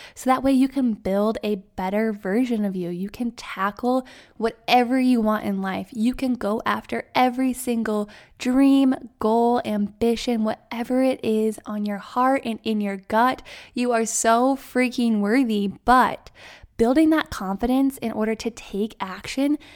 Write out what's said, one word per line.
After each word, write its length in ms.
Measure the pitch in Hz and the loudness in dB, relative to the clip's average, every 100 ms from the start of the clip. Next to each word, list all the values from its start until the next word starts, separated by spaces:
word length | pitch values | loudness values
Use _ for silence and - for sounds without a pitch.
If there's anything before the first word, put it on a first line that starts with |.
| - | -20
so 160 | - 247 | -6 -2
that 140 | 254 | 0
way 80 | 262 | 2
you 160 | 262 269 | 4 2
can 260 | 277 247 | 0 -2
build 460 | 208 185 196 214 214 | -2 -2 0 0 -2
a 140 | 208 202 | -4 -6
better 580 | - - 190 208 220 | -8 -6 -4 -2 -2
version 500 | 208 190 214 247 226 | -4 -2 0 0 0
of 120 | 202 185 | -2 -4
you. 160 | 175 | -6
You 180 | 175 202 | -6 -8
can 220 | - 240 | -6 -8
tackle 760 | - - - 196 202 247 254 254 - - - | -8 -12 -6 -6 -2 0 0 -2 -16 -20 -4
whatever 600 | 226 - - 247 240 262 | -4 -4 2 2 4 2
you 200 | 254 240 | 2 2
want 260 | 214 214 208 | 2 0 -2
in 180 | 196 | -4
life. 260 | 190 190 190 | -4 -6 -8
You 220 | 240 233 | -2 -2
can 220 | 254 262 240 | -2 -4 -2
go 260 | 202 220 | -2 -4
after 440 | - 254 - 233 - 254 | -2 -4 -6 -10 -4 0
every 380 | 254 247 262 | 0 0 -2
single 540 | 247 - 233 220 208 208 - - - | -2 -4 -2 0 -2 -4 -10 -20 -6
dream, 560 | 247 254 277 269 269 269 233 - | 0 4 6 6 4 0 -6 -4
goal, 460 | 214 233 240 240 214 | 0 2 2 0 0
ambition, 800 | 208 202 - 233 226 - 233 | -2 -2 0 0 0 -2 0
whatever 580 | 214 - - 233 240 254 | -2 -4 -8 -8 -2 2
it 180 | 262 - 226 | 2 0 0
is 340 | 220 220 214 - | 0 0 -4 -8
on 220 | 208 208 | -6 -4
your 100 | 202 | -6
heart 460 | - 247 254 269 233 | -6 0 2 2 -2
and 140 | 220 | -6
in 180 | 220 214 | -4 -2
your 160 | 202 190 | -2 -6
gut. 440 | - 220 254 262 - - - | -2 2 2 0 -10 -20 -10
You 200 | 240 247 | -4 0
are 120 | 233 220 | 0 0
so 500 | - 226 233 262 269 | 0 2 4 4 0
freaking 680 | - 254 247 247 233 214 | -2 0 0 0 0 2
worthy, 500 | 202 254 240 208 202 - - | 2 2 2 0 -2 -2 4
but 440 | 254 214 - - - - - - - | 6 4 0 -14 -20 -20 -20 -8 0
building 360 | 226 269 311 | 2 4 4
that 180 | 311 - | 2 0
confidence 680 | - 190 196 240 262 269 262 | -6 -6 -2 0 2 0 -2
in 120 | 226 | -6
order 220 | 214 220 | -4 -4
to 160 | 220 226 | -2 -6
take 460 | - - 196 220 - | -10 -10 -6 -6 -6
action, 600 | 190 190 - 262 285 294 - | -12 -12 -8 -2 0 -2 -6